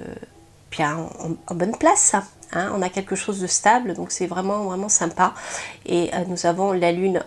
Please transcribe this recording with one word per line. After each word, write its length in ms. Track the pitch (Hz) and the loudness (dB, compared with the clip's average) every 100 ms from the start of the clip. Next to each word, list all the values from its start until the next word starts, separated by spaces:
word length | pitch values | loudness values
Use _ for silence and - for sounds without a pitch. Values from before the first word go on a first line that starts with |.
| - - - - - - - | -10 -14 -16 -20 -20 -20 -16
bien, 380 | - 151 156 160 - | -4 -2 -2 -6 -8
en, 100 | 160 160 - | -8 -8 -6
en 80 | |
bonne 220 | 175 185 240 | -2 -2 2
place. 380 | 311 403 - 202 202 - - | 4 4 4 2 -2 -14 -8
Hein, 200 | - 196 202 | -4 -2 -2
on 60 | |
a 80 | 185 | -2
quelque 260 | 196 196 185 | -2 -4 -4
chose 240 | - 196 | -4 -4
de 60 | 180 | -2
stable, 480 | - 208 247 240 | 2 6 4 4
donc 160 | 175 175 | -4 -6
c'est 160 | - 180 | -4 -2
vraiment, 380 | 180 190 208 | -2 0 0
vraiment 260 | 202 185 208 | -2 -4 0
sympa. 420 | - 170 - 185 - - - - - - | 2 2 2 0 0 -10 -10 -10 -12 -2
Et, 240 | 175 175 | 0 0
euh, 120 | 190 180 | -2 -4
nous 180 | 175 | 0
avons 280 | 170 175 196 | 0 2 2
la 200 | 185 175 | 4 2
lune 300 | 170 190 180 | 4 2 2